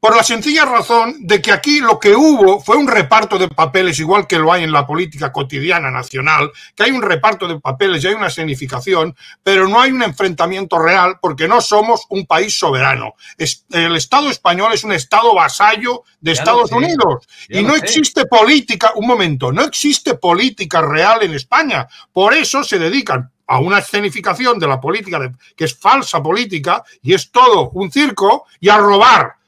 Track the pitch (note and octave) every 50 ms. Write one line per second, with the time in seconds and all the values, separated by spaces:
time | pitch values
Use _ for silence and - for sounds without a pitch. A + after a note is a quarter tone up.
0 | - E4 E4+ E4+ E4+ - A#3 A3+ - D4+ D4 D#4+ D4+ C4+ B3 A#3 F3+ - A#3 A#3
1 | A3+ A#3 C#4+ D#4 A#3 E3+ G#3 G3 - A3 G3+ G3 - D4 D4 D4 C4+ A3+ G#3+ A3
2 | - G#3 G3+ B3 D4+ D#4+ D4 B3 G3+ F#3 G3 G3+ - - A3 D4 D4 C4+ A#3 G#3+
3 | E3+ C3 - - G#3+ G#3+ G#3 F#3 F#3 F3 - - D#3+ D#3 C3 F#3+ F#3 F3+ D#3+ C3+
4 | D#3+ D#3 F#3+ G#3 F#3+ - F#3 E3 D#3 D#3+ F3 F3+ E3 D#3+ D#3 D3 C#3 B2+ D3 D#3+
5 | F#3 D#3+ - C#3 D3+ C3+ C3 D3 C#3+ C3 D3 C#3 C#3 E3+ F3+ E3+ D3 C3 B2+ B2+
6 | B2 - - C3 C3+ D#3 D#3 D3 C#3+ D3 - - - - _ - G#3 B3+ C#4 B3+
7 | G#3+ G3 F3 D#3 C3 A3 G#3 F#3 F#3+ F3 E3 D3+ _ C#3 C3 C3 G3+ G3 F3+ D#3
8 | C3+ F#3 G#3 A3 G3+ F3 - - D#3+ D#3 C#3 B2+ C#3+ C3 C3 B2 B2+ G3 F#3 E3+
9 | D#3+ E3 D3 _ - - - _ _ F#3+ G3 G3 F#3+ F#3+ G3+ A#3 B3+ C4+ C4 B3+
10 | A#3+ G3+ C#3+ - G3 F#3+ F3 C#3+ E3+ E3+ F#3+ F#3+ G3 E3+ F#3 E3+ D#3+ E3 F3+ F#3+
11 | F3+ F3+ F#3 _ - F3 D#3 C3+ D#3+ E3 A3 A#3+ - - G3+ G#3 - A3+ A#3 -
12 | - _ - G3 F#3 _ E3+ D#3+ F#3+ G#3+ - - - D#3+ C#3 B2+ C3 C3+ C3+ B2
13 | A2+ A2 - _ - - - _ E3 B2+ - - _ _ - F3 E3 E3 E3+ D#3+
14 | - - - C#4 D4 C#4+ - - _ F#3 F3 F3+ G3+ A3+ A3+ - - G#3+ G3 E3
15 | - _ - G#3 A#3 A#3 G#3+ - C4+ C#3+ - - G3+ G#3 A3 A3 A#3 A#3+ A#3+ B3
16 | _ _ _ _ - D#3+ E3 C#3+ - G#3+ A#3 A#3+ A#3 F#3 A3 A#3+ C#4 F4 E4+ C#4+
17 | A3+ F3 C3+ B2 _ _ _ - - _ - F#3+ G#3 A#3 D4 D#4 - G#3 - D#4
18 | D4+ - - D#4+ C4 C4 B3 A3+ G#3+ A#3 D4+ D4 - - A#3 F3+ - A3 A3 G#3+
19 | G#3 A#3+ B3 A3+ F#3+ E3+ D3 B2+ - B2+ C3 F3+ C#4 D4+ - - - D4 C#4+ -
20 | - D4 A#3+ - - F3+ F3 F3+ A#3 C4 G#3+ - G3 D3+ F3+ E3+ D#3 C#3+ C#3+ D#3
21 | E3+ G3+ A3+ A3+ G#3+ F3+ D#3 C#3 C3 _ - C#4+ D#4+ C#4+ A3 C#3+ - - _ -
22 | - _ _ F3+ F#3+ G#3+ B3+ D#4+ C#4+ - - C4+ - - G#3+ F#3 D#3+ E3 G#3 C#4
23 | A#3 - C3+ B2+ B2+ - _ _ _ - B2 B2+ C3 F3 G3 G3+ - - - G3+
24 | G3+ G3+ C#3+ G#3 F3 G#3 F3 - B3+ B3+ A#3+ G#3 E3 C#3+ C3+ B2+ B2+ C#3+ F3+ A3+
25 | G#3 F#3+ E3+ D3+ C3 B2 B2+ _ _ _ _ - D#3+ D#3 - _ - G3 B3+ C4+
26 | B3+ - - E3 C#3+ D#3 F3+ G#3+ B3 A3 F#3 D#3+ C3+ E3+ F3+ - - _ _ _
27 | _ C3 F3+ F#3 - _ _ A#3+ B3+ B3 - F3+ C#3 A#2+ - F3+ G3+ F3+ - C#4
28 | D4 C#4 G#3+ - G3 G3 A3+ - - _ _ _ - G3 G#3 G#3+ G3+ G3+ G3+ G3
29 | A3 B3+ A#3+ F#3 C3+ A#2 - _ _